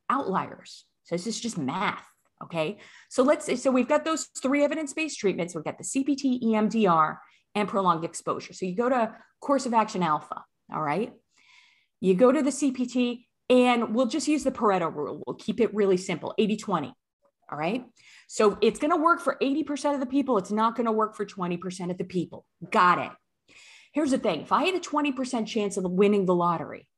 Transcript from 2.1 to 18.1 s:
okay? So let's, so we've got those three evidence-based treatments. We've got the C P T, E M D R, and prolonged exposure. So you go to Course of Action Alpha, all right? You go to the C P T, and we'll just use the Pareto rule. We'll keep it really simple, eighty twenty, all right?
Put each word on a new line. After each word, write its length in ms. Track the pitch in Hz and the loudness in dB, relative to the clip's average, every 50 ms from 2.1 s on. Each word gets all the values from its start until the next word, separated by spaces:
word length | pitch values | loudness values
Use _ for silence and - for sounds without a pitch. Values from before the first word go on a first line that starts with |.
| _ _ _ _ _ - - | _ _ _ _ _ -18 -14
okay? 340 | - 170 165 156 156 208 - - - - - - - | -8 -4 -2 -2 -2 -4 -8 -14 -20 -20 -20 -20 -6
So 160 | - - 262 | 0 2 4
let's, 360 | 277 320 311 - - - - | 4 4 2 0 -4 -4 -2
so 120 | - 269 254 | 0 2 2
we've 160 | 262 240 - | 2 2 2
got 160 | 294 302 302 | 2 0 0
those 240 | 320 320 294 - - - - | 0 -4 -4 -4 -8 -10 -4
three 220 | - 262 277 285 285 | -2 0 2 4 4
evidence-based 560 | 285 311 311 311 277 - 320 320 294 - - | 2 2 0 -4 -6 -4 -4 -4 -4 -4 -2
treatments. 360 | - 196 - - 170 175 - | 0 0 2 0 -2 -4 -4
We've 100 | 165 151 | -8 -6
got 140 | 156 - - | -6 -8 -8
the 60 | 175 | -8
C 200 | - - 269 269 | -4 -2 -2 0
P 100 | - 285 | 0 0
T, 260 | 277 - 269 247 247 - | 0 0 0 0 2 2
E 120 | 226 220 | 2 2
M 140 | 214 214 214 | 4 2 2
D 180 | 226 226 214 | 2 4 4
R, 340 | 180 170 160 156 156 - - - _ _ _ _ _ - | 6 6 6 4 2 0 -6 -14 _ _ _ _ _ -4
and 120 | 208 208 175 | -2 -2 0
prolonged 360 | - 196 190 180 165 160 165 | 0 0 2 2 2 2 0
exposure. 480 | 165 - - - 165 - - - - - | -6 -8 -8 -6 -4 -4 -4 -6 -12 -12
So 140 | - 185 | -8 -6
you 100 | 185 180 | -6 -2
go 120 | 185 240 254 | 0 0 2
to 280 | 262 247 220 220 - - - _ _ _ | 2 2 0 0 -4 -8 -20 _ _ _
Course 260 | - - 285 269 262 | -2 0 0 0 0
of 80 | 247 233 | 2 2
Action 280 | 226 214 214 - 190 180 | 2 2 2 0 -2 0
Alpha, 420 | 160 151 147 - - - - - _ _ _ _ - - | 0 0 0 -2 -6 -14 -14 -16 _ _ _ _ -10 -8
all 100 | 156 156 | -6 -4
right? 300 | 143 147 180 233 - - _ _ _ _ _ _ _ _ _ _ _ _ _ _ _ _ - | -2 -2 -2 -4 -6 -8 _ _ _ _ _ _ _ _ _ _ _ _ _ _ _ _ -2
You 140 | - 185 190 | 2 2 4
go 160 | 180 254 247 | 6 6 6
to 100 | 262 - | 6 6
the 120 | 247 285 277 | 2 0 0
C 180 | - 302 269 | 0 0 -2
P 160 | 254 - 247 | 0 -2 -4
T, 420 | 240 - 254 247 240 240 - _ _ _ _ _ - | -4 -2 0 0 0 -2 -6 _ _ _ _ _ 2
and 440 | 254 254 247 247 240 240 226 - 214 | 4 6 6 4 4 2 0 -2 0
we'll 120 | 233 262 | 0 0
just 220 | 226 302 320 - 294 | 0 0 -2 0 0
use 160 | 302 285 - | 0 0 0
the 80 | 262 262 | -2 -2
Pareto 420 | - 233 208 190 180 170 156 139 | 0 2 2 2 2 0 -2 -4
rule. 280 | 147 147 95 123 151 - | -4 -6 -6 -6 -8 -8
We'll 80 | - - | -10 -10
keep 260 | - - - 185 240 | -10 -6 -4 0 0
it 140 | 226 196 202 | 0 0 2
really 220 | 214 202 196 190 | 2 2 4 2
simple, 380 | 180 185 - 175 147 - - - - | 2 0 -2 -6 -6 -6 -6 0 0
eighty 180 | 220 190 214 | 0 0 0
twenty, 380 | 208 - 208 185 160 143 - - _ _ _ _ _ _ _ _ _ _ - | -4 -4 -4 -4 -2 -4 -4 -10 _ _ _ _ _ _ _ _ _ _ -12
all 80 | - 143 | -8 -6
right? 260 | 156 170 220 254 - - _ _ _ - | -4 -4 -4 -6 -8 -10 _ _ _ -20